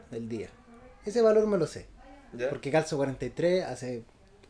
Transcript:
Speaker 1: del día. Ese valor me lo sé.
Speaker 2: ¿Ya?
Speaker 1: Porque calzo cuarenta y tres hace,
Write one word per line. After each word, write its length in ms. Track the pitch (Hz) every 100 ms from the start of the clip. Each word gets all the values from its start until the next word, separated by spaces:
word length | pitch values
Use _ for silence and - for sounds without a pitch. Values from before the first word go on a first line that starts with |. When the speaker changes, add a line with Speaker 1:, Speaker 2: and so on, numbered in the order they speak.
| -
Speaker 1:
del 180 | 117 113
día. 200 | 113 - - - - - -
Ese 160 | 208 226
valor 240 | 220 214 214
me 120 | 196
lo 80 | 147
sé. 200 | - - - - - -
Speaker 2:
¿Ya? 160 | 120 127
Speaker 1:
Porque 220 | 131 139
calzo 260 | 156 160 143
cuarenta 300 | 139 127 123
y 40 |
tres 340 | - 170 185 139
hace, 380 | 127 127 120 - - - - -